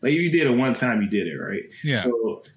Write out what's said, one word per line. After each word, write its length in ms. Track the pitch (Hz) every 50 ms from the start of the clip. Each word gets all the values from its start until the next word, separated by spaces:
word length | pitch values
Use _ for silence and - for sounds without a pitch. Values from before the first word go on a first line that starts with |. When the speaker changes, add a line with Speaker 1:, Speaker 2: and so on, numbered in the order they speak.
Speaker 1:
Like, 100 | - 127
if 80 | 151 170
you 100 | 175 170
did 160 | 156 170 156
it 40 | 135 120
one 180 | 123 131 131 117
time, 280 | - 127 123 113 107
you 60 | 101 98
did 180 | 104 101 87
it, 100 | 85 71
right? 260 | 64 - - 98 - - - - - -
Speaker 2:
Yeah. 180 | 151 131 110 92
Speaker 1:
So 380 | 123 117 117 220 107 107 - - - -